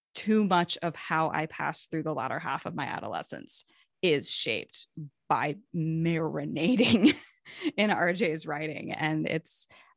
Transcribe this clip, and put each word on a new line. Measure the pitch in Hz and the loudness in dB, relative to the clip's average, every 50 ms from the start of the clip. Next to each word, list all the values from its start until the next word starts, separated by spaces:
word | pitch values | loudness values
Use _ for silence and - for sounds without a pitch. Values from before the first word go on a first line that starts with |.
| _ _ _ | _ _ _
too | - - 208 214 214 214 | -6 0 2 4 4 6
much | 185 185 175 175 - - - - | 6 6 4 4 2 -2 -4 -4
of | 170 160 | -4 -4
how | - - - 170 160 160 156 | -6 -4 -2 0 2 2 2
I | 160 156 156 | 0 0 -2
passed | 160 - - 151 143 156 - - - | -4 -4 -4 -4 -4 -4 -6 -8 -6
through | 165 160 151 | -6 -4 -4
the | 156 151 | -2 -4
latter | 139 117 131 127 151 | -4 -4 -4 -4 -4
half | 165 - 135 139 - | -4 -4 -6 -4 -6
of | - 175 | -6 -6
my | - 139 | -6 -6
adolescence | - - - - 107 92 80 - - - 67 - - - - - - _ _ _ _ _ _ - | -4 -6 -6 -6 -6 -6 -6 -8 -8 -12 -14 -10 -10 -10 -10 -10 -12 _ _ _ _ _ _ 2
is | 180 151 139 - - | 4 4 2 2 -2
shaped | - - - - 110 95 - - - - - - _ - 151 135 - _ _ _ | -6 -4 -2 -2 -2 -2 -4 -8 -12 -16 -16 -14 _ -14 -14 -14 -16 _ _ _
by | 156 117 127 151 143 202 - _ - | 0 2 2 0 -2 -6 -10 _ -4
marinating | 170 156 160 160 160 165 165 170 160 160 151 143 151 147 147 - 139 160 190 254 - 254 226 233 196 196 302 - - - - _ _ _ | -2 -2 0 0 0 0 0 0 0 0 -2 -4 -4 -4 -4 -2 0 2 2 4 4 6 6 6 8 8 6 6 6 -2 -14 _ _ _
<laughs> | - - - 381 311 - - | -20 -16 -6 -4 -4 0 2
in | 208 208 | 2 2
R | 185 - 170 175 180 | 4 2 2 0 2
J's | 180 196 165 151 160 156 | 2 0 0 0 -2 -4
writing. | 160 147 147 156 156 151 - - - - | -6 -6 -4 -4 -6 -6 -8 -8 -8 -6
And | - 156 156 156 156 - | -2 -2 0 0 0 0
it's, | - - 160 - - - - - - - - - _ _ | 0 0 -2 -4 -6 -12 -16 -18 -20 -20 -20 -20 _ _